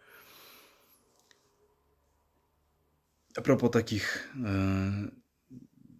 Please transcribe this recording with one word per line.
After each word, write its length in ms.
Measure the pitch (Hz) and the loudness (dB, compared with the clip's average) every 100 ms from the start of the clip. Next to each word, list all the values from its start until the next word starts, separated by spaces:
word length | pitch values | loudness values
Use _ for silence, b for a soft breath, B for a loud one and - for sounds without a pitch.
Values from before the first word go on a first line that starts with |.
| B B B B B B B B B B _ _ _ _ _ _ _ _ _ _ _ _ _ _ _ _ _ _ _ _ _ _ _ - | B B B B B B B B B B _ _ _ _ _ _ _ _ _ _ _ _ _ _ _ _ _ _ _ _ _ _ _ -4
A 40 | |
propos 300 | 127 127 120 | 2 4 4
takich, 640 | 117 110 104 - - - 135 | 2 0 -2 -4 -6 -10 -6
y, 840 | 107 98 98 95 98 101 104 - _ _ _ 131 - _ - | -2 2 2 2 0 -2 -6 -12 _ _ _ -20 -20 _ -20